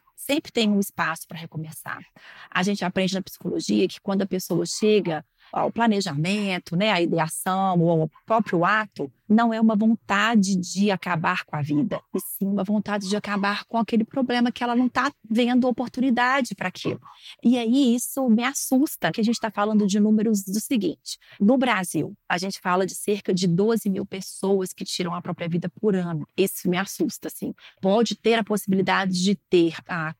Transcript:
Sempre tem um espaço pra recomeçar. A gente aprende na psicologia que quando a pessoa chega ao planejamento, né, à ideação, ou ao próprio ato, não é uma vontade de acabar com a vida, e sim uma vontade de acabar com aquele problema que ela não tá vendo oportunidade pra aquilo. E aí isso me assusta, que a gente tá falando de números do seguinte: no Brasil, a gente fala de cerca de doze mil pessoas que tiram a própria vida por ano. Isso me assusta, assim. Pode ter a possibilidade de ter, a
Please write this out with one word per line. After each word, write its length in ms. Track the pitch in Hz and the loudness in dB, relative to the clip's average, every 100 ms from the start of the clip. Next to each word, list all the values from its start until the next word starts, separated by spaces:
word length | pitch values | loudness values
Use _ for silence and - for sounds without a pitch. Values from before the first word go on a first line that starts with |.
| _ - | _ -12
Sempre 360 | - 285 - | -2 -2 -2
tem 180 | 240 214 | 0 2
um 80 | 202 | 2
espaço 480 | 196 - 160 165 - | 0 -2 -4 -4 -10
pra 80 | 165 | -14
recomeçar. 640 | 165 156 160 160 - - - _ - - - | -12 -10 -10 -12 -12 -14 -14 _ -20 -20 -6
A 120 | - | -2
gente 220 | 190 202 | 0 0
aprende 300 | 180 190 190 | -2 0 0
na 60 | 190 | -2
psicologia 680 | - - 180 175 - 208 185 | -6 -10 -6 -4 0 2 0
que 120 | - | -2
quando 220 | - 196 | -4 -2
a 40 | 190 | -2
pessoa 380 | 185 - 170 | -4 -2 -4
chega 600 | 175 - 214 214 170 156 - _ - | -2 0 2 4 2 -4 -8 _ -8
ao 180 | 170 165 | -4 -2
planejamento, 1040 | - 233 202 190 143 165 208 202 180 - | 0 0 2 -2 -2 -2 0 -2 -4 -4
né, 160 | 170 214 | -2 2
à 100 | 185 | 2
ideação, 800 | 170 170 160 - 196 185 190 175 | 2 0 -2 -4 -2 0 2 2
ou 240 | 165 165 | 4 2
ao 80 | 156 _ - | 0 _ -2
próprio 380 | 226 - 175 | 0 2 0
ato, 480 | 175 214 214 - 139 _ - | 2 0 -2 -8 -10 _ 2
não 260 | 214 233 | 4 4
é 60 | 226 | 4
uma 160 | 220 214 | 4 4
vontade 800 | 220 233 - 202 214 233 190 190 | 4 2 0 2 4 4 2 0
de 340 | 175 185 208 | -2 0 2
acabar 540 | 185 185 170 175 180 | 2 0 0 0 -2
com 100 | - | -4
a 80 | 151 | -6
vida, 380 | 147 - 208 - _ | 0 0 0 -4 _
e 60 | 190 | -8
sim 280 | - - 196 | -6 -4 -2
uma 180 | 202 | 0
vontade 440 | 190 208 202 202 190 | 0 -2 -2 -4 -2
de 60 | |
acabar 500 | 208 208 202 202 208 - | -4 -2 -2 -2 -2 -4
com 120 | 226 | -2
aquele 260 | 214 220 | 0 0
problema 460 | 226 277 247 247 240 | 0 -2 0 0 0
que 140 | - | -2
ela 100 | 240 | -2
não 140 | 240 254 | 0 0
tá 240 | - 262 - 220 | 0 -2 -4 -2
vendo 380 | 220 240 247 254 | 0 2 4 2
oportunidade 880 | 240 240 - 269 233 247 269 254 196 | 0 -4 -2 0 2 2 2 -2 -4
pra 120 | 185 | -8
aquilo. 320 | - 180 - - - - - | -6 -8 -8 -12 -20 -20 -2
E 160 | 233 247 | 2 2
aí 380 | 226 262 254 | 2 2 4
isso 340 | 240 - - 262 | 2 -2 -2 2
me 140 | 220 | 4
assusta, 680 | 247 285 - 262 311 - 165 | 2 -2 0 2 2 0 -2
que 80 | 165 | 0
a 40 | |
gente 140 | 220 226 | 0 0
tá 100 | 220 | -2
falando 380 | 208 208 214 208 | -2 2 2 2
de 140 | 208 | 2
números 420 | 214 214 220 208 | 4 4 2 0
do 160 | 196 214 | -2 -4
seguinte: 600 | - 247 180 - - - - - | -2 0 -2 -4 -12 -16 -12 2
no 180 | 202 262 | 4 4
Brasil, 600 | 254 202 180 160 151 208 - | 2 0 -2 -4 -4 -8 -4
a 80 | 180 | -4
gente 220 | 190 - | -4 -4
fala 260 | 185 180 | 0 0
de 100 | 185 | 0
cerca 380 | - - 208 - | -4 -4 -4 -2
de 140 | 185 170 | 0 2
doze 420 | 170 208 226 202 | 2 2 2 0
mil 160 | 190 | -4
pessoas 680 | 202 190 - - 196 196 185 | -6 -10 -12 -6 0 0 -2
que 120 | - | -8
tiram 300 | 190 - 180 | -8 -6 -6
a 80 | 175 | -6
própria 260 | 175 170 170 | -8 -6 -4
vida 220 | 170 180 - | -4 -4 -2
por 140 | 214 | 0
ano. 320 | 190 175 160 - - | 0 -2 -6 -6 -2
Isso 320 | 190 - 185 | -2 0 -2
me 100 | 175 | -2
assusta, 500 | 196 - 302 - - | -2 -2 -4 -4 -12
assim. 260 | - - - - - | -8 -10 -10 -18 -4
Pode 360 | 190 214 226 208 | 2 2 2 0
ter 180 | 220 | 2
a 100 | 233 | 2
possibilidade 800 | 214 208 - 190 190 185 190 180 | 2 -2 0 0 2 0 0 0
de 140 | 185 202 - | 0 0 2
ter, 280 | 180 165 - - | 4 4 0 -8
a 280 | 175 156 | -6 -6